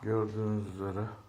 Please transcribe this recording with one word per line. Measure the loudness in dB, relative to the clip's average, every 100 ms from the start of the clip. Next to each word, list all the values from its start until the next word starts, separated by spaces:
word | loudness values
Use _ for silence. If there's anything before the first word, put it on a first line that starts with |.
gördüğünüz | 0 2 2 2 2 2 0 -2
üzere | -2 -2 -4 -6